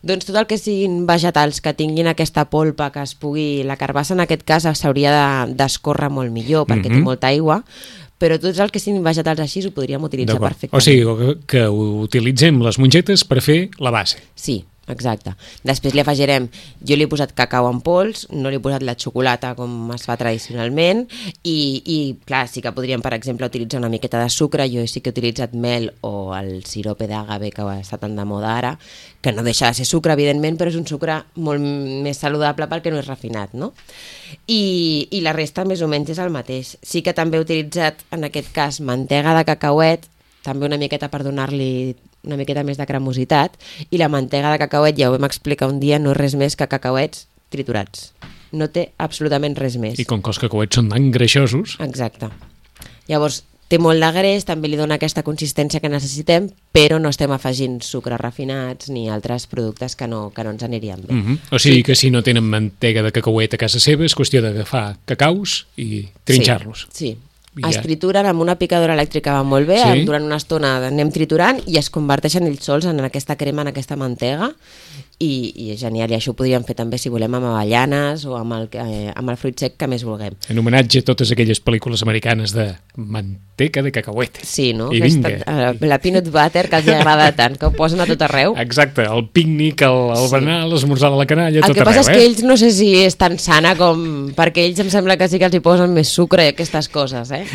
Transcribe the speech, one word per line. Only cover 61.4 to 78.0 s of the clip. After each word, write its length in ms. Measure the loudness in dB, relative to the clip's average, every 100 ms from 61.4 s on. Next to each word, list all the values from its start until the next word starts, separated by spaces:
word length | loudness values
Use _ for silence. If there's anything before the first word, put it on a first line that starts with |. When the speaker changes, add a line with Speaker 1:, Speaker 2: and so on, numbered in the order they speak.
| -2
Speaker 2:
O 80 | 2
sigui 180 | 6 4
Speaker 1:
Sí. 40 |
Speaker 2:
que 100 | 4
si 160 | 2 4
no 120 | 2
tenen 220 | 2 2
mantega 580 | 2 0 -2 0 0 2
de 100 | 0
cacauet 420 | 0 0 0 0
a 40 | -2
casa 200 | -2 2
seva, 260 | 4 4
és 120 | 2 0
qüestió 260 | 2 2
d'agafar 540 | 2 -4 -4 -4 -4 -10
cacaus 600 | -8 2 2 2 -2 -6 -8 -10
i 320 | -6 -6 -8 _
trinxar-los. 640 | 2 4 4 2 -4 -14 -16
Speaker 1:
Sí, 200 | -10 -10
sí. 40 | -10 _ _ _ -6
Speaker 2:
I 140 | -4
Speaker 1:
Es 60 | -4
Speaker 2:
ja. 40 |
Speaker 1:
trituren 460 | -4 -2 0 2 2
amb 160 | 2
una 160 | 0 0
picadora 340 | 0 2 2
elèctrica, 400 | 0 0 -2 0
va 100 | 0
molt 240 | 2 2 4
bé, 120 | 4
Speaker 2:
Sí. 60 | 6
Speaker 1:
em 160 | 4
duren 200 | 2 0
una 120 | -2 -4
estona, 400 | -4 0 0 0 0
anem 220 | 0 0
triturant 480 | 0 0 2 2 0 0
i 120 | -2
es 100 | 0
converteixen 580 | -4 0 0 2 0 0
ells 160 | -4
sols 220 | -2 0
en 160 | 0 -2
aquesta 340 | -4 -6 -6 -4
crema, 260 | -4 -4
en 60 | -6
aquesta 280 | -8 -8 -6
mantega, 560 | -6 -4 -4 -2 -4 -8 _ -20 -20 -20 -20 _
i, 360 | -4 -4 -6 -10
i 140 | -10
és 100 | -8
genial. 300 | -6 -4 -2
I 60 | -2
això 160 | -4
ho 40 | -4
podríem 260 | 0 0 -2
fer 80 | -6
també, 220 | -6 -4
si 100 | -4
volem, 240 | -2 -2
amb 120 | -2 -2
avellanes 800 | -2 2 2 2 0